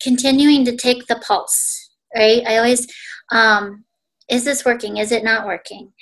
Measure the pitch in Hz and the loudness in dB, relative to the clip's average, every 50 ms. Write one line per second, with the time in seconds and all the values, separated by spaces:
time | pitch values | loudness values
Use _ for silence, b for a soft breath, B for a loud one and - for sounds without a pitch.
0 | - 262 247 254 - 269 269 269 285 294 294 277 262 247 240 240 - 247 247 247 | -2 -2 0 0 2 2 2 4 6 6 6 4 2 0 -2 -2 0 0 0 0
1 | - - 233 233 - - 208 175 - - - - - - - - - _ _ _ | -2 -6 -6 -4 -2 -2 -2 -2 -2 -2 -4 -4 -4 -4 -8 -10 -14 _ _ _
2 | _ _ - 226 214 220 226 240 233 226 220 226 233 240 247 247 247 B B B | _ _ 0 2 4 4 4 4 2 0 0 2 2 2 2 0 -2 B B B
3 | B B B B B B 226 226 226 220 214 208 202 202 202 208 - _ _ _ | B B B B B B 0 2 4 4 4 2 0 -6 -12 -16 -20 _ _ _
4 | _ _ _ _ _ - 240 247 240 285 277 269 - 254 240 240 220 208 208 208 | _ _ _ _ _ -4 -4 -2 -2 -2 -4 -2 -2 -2 -2 -2 -4 -8 -6 -6
5 | 214 214 240 226 214 220 226 226 214 208 - - - - - - - 196 _ B | -4 -2 -2 -2 0 -2 -2 -2 -2 -6 -8 -10 -10 -16 -20 -20 -20 -20 _ B